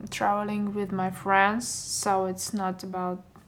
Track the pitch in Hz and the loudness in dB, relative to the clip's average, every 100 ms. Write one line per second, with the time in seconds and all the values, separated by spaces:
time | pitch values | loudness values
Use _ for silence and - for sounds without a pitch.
0 | 214 - 202 202 208 208 208 208 190 190 | -10 0 2 2 0 -2 -2 -2 -2 -2
1 | 185 185 196 196 196 226 - - - - | -2 -2 4 6 6 2 -4 -6 -6 -2
2 | 214 190 185 185 - 208 185 185 190 185 | 2 2 2 -2 -4 -2 -2 -4 -6 -4
3 | 180 180 - - | -4 -4 -10 -20